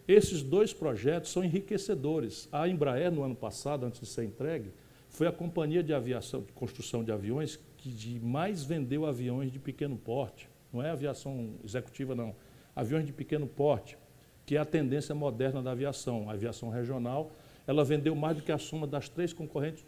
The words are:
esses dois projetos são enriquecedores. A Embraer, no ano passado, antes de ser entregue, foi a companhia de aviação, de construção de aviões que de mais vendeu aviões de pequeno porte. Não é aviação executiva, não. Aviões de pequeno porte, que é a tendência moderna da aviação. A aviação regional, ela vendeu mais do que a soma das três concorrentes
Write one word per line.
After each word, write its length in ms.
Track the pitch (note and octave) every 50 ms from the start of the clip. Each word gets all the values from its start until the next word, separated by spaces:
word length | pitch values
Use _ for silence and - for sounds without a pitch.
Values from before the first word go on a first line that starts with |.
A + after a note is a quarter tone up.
| -
esses 360 | - G3 G#3 G3+ - F#3+ D3+ C3+
dois 300 | C3 D#3+ G3+ A3 - -
projetos 580 | - D#3+ D3 A#2 G2 A2 C#3 E3 E3+ E3 -
são 120 | - F3+ F#3
enriquecedores. 1040 | E3+ D3+ G3 G3 - G#3+ F#3+ - - G3+ C#3 C3 D3 D#3+ D#3 A#2+ G#2 - - - -
A 160 | - D3 D#3+
Embraer, 440 | F#3 F#3 D#3 C#3+ C#3 B2 C3 E3+ F3+
no 120 | E3+ D3 C#3
ano 120 | C3 A#2+
passado, 500 | - A#2+ G#2+ - - - C#3 D3+ C3+ B2
antes 160 | A#2+ A2 -
de 40 | -
ser 200 | - - A#2+ A2+
entregue, 460 | G2+ - - C3 D#3 E3 C#3 G#2 F#2 - - - - - - - -
foi 180 | - - D#3
a 40 | E3+
companhia 520 | E3+ - E3+ E3 - F3 D#3 D3 D#3+ F3 E3
de 100 | D3 D3+
aviação, 480 | C3+ A#2 B2 B2 A2+ - - - -
de 100 | G2 - -
construção 500 | - B2 - - - A2 - - A#2 A2+
de 80 | A2
aviões 480 | G#2+ G2+ G2 G#2+ B2 D3 D#3 C#3+ - - - - -
que 120 | - - C3
de 300 | A#2+ G#2+ G#2+ A#2 A#2+ A#2
mais 440 | A#2 A#2+ B2+ D3+ F3 G3+ G#3 E3 C3+
vendeu 420 | C3+ E3+ D#3 C3+ A#2+ C#3 D3+ D#3
aviões 460 | D3+ C3 A#2+ B2+ B2 B2 C3 C#3 C3
de 80 | B2+ C3+
pequeno 380 | - C#3+ B2+ - C#3+ C#3+ B2+
porte. 500 | G2+ - A2+ A#2 C#3 B2+ G#2+ - - - - - - - -
Não 100 | - A#2+
é 80 | C3+ D#3+
aviação 680 | E3 C3 C#3+ C#3+ B2 - - C#3 C3+ B2+ A#2 G#2+ - - -
executiva, 520 | G2+ G#2 B2+ B2 - - - C3+ C3 B2+
não. 200 | A#2+ A#2 A2 - - - - - - - - -
Aviões 300 | - A#2+ A2 D3 D#3+ D#3
de 60 | C#3
pequeno 340 | C3+ - C3 - D#3 D3+ C#3+
porte, 520 | C3 - - C#3+ D3 C3+ G2+ - - - - - - - - - - - - -
que 100 | - C#3+
é 40 | D3+
a 60 | D3+
tendência 480 | D3+ E3+ D#3+ C#3+ B2 C#3+ D3 C#3+ - D3
moderna 480 | D3 D3 C#3 A#2 A2+ C3 C3+ C3 C3+
da 100 | B2 C3
aviação. 580 | B2 A#2+ C#3 C#3 C3 - - B2+ A#2+ A2 G#2 G#2+
A 40 | G#2+
aviação 360 | G2 G#2+ A#2 A2+ - A#2+ A#2
regional, 640 | A2 B2 A#2+ A#2+ C3 B2+ A#2+ A#2+ C3 D3 D#3 - - - - - - - -
ela 160 | - C3+ D3+ C#3+
vendeu 320 | C3 D3+ D3 C#3 D#3 D#3+
mais 220 | D3+ D3+ D#3+ E3
do 60 | D3+ C#3+
que 80 | -
a 60 | D#3
soma 300 | C#3 - - D#3 D#3+ D3+
das 220 | C#3+ D3 C#3 - -
três 240 | - E3+ F3+ E3+ -
concorrentes 520 | - D#3+ C#3 - D3+ C#3+ D#3+ D#3+ - -